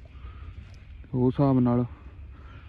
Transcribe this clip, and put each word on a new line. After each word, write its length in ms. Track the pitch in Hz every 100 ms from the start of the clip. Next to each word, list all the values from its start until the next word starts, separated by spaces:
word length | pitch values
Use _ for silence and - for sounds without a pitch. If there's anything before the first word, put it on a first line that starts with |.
| - - - - - - - - - - -
ਉਸ 200 | 127 127
ਹਿਸਾਬ 240 | 127 139 131
ਨਾਲ 240 | 123 120 123 - - - - - - -